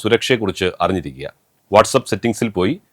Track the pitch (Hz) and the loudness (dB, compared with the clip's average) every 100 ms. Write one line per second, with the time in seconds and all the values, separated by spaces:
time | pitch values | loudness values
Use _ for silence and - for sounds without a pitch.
0 | 107 117 - 123 101 - 92 - 87 95 | 2 0 2 0 -2 -2 -4 0 -2 -2
1 | 73 65 65 - _ _ - 101 113 135 | -6 -12 -16 -16 _ _ 2 4 4 2
2 | - 101 117 110 117 92 92 175 _ | -2 -2 -2 0 -2 0 -2 -2 _